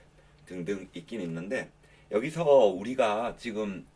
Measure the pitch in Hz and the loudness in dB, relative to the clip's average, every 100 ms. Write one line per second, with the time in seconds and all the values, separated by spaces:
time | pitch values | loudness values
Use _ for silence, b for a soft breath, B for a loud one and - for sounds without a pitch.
0 | B B B B - 90 85 101 92 - | B B B B -16 -10 -6 -6 -8 -16
1 | - 113 87 82 92 127 - _ B B | -12 -8 -6 -6 -6 -6 -8 _ B B
2 | B 104 135 160 160 139 107 92 107 131 | B -2 -2 -2 6 8 8 2 -4 0
3 | 113 104 117 101 120 104 107 92 - | 2 2 -2 -6 -8 -6 -6 -6 -14